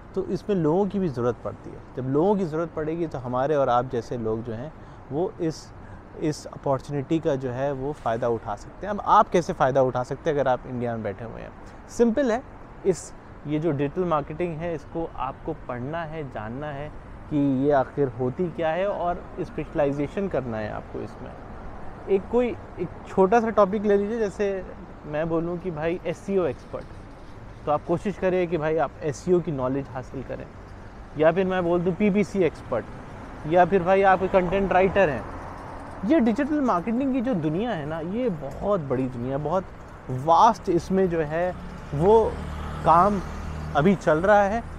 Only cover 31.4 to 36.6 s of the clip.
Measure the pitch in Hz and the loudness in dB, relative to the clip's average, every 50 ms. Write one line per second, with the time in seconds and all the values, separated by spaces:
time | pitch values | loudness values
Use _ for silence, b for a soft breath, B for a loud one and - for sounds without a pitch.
31.4 | 190 185 185 185 175 170 175 175 170 190 170 170 214 208 185 208 196 - - 196 | 2 2 0 0 2 2 2 2 2 0 2 2 2 4 4 4 2 2 2 2
32.4 | 170 139 - - - - 131 110 - - - - - - - - - - - - | 2 2 2 -2 -6 -4 -4 -4 -4 -6 -10 -14 -14 -14 -14 -14 -14 -14 -14 -10
33.4 | - 151 170 180 180 160 196 190 170 180 190 196 196 190 185 175 190 180 - 190 | -4 2 4 6 6 6 4 4 4 4 4 6 6 6 6 4 4 4 4 4
34.4 | 180 170 185 196 196 180 190 180 190 196 - 202 190 156 131 107 98 - - - | 4 4 2 0 2 4 4 4 4 4 6 4 4 4 2 -2 -6 -8 -12 -12
35.4 | - - - - - - - - - - - - 190 214 320 330 226 240 208 285 | -12 -12 -14 -14 -14 -14 -14 -14 -14 -14 -10 -6 2 4 4 6 6 4 4 2
36.4 | 294 285 302 302 | 0 0 0 0